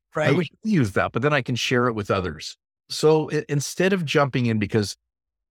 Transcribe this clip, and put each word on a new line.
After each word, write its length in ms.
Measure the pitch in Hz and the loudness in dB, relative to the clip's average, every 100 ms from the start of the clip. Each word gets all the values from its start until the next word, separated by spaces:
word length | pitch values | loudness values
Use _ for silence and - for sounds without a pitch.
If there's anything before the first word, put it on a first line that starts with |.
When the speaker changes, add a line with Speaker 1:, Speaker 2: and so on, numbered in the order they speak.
| _ 156 | _ -4
Speaker 1:
I 40 | |
Speaker 2:
Right. 180 | 151 165 | 0 0
Speaker 1:
wish 100 | 170 - 220 | -2 -6 0
I 20 | |
used 280 | 185 104 101 | 2 2 0
that," 160 | 92 | -2
but 100 | 117 | 0
then 120 | 143 | 0
I 80 | 147 | 0
can 120 | 127 117 | -2 -4
share 300 | - 123 123 | 0 0 0
it 60 | |
with 160 | 110 95 | -2 -2
others. 480 | 98 90 73 - - _ _ - | -2 -2 -8 -12 -18 _ _ -14
So 380 | - 151 156 151 | 0 4 4 2
i-, 140 | 151 147 | -4 -2
instead 440 | 143 - - 190 | -2 -2 0 0
of 120 | 190 147 | 0 0
jumping 400 | 151 139 131 120 | 2 2 2 0
in, 120 | 110 | 0
because 360 | 98 113 101 - _ _ _ _ _ | 0 0 -2 -6 _ _ _ _ _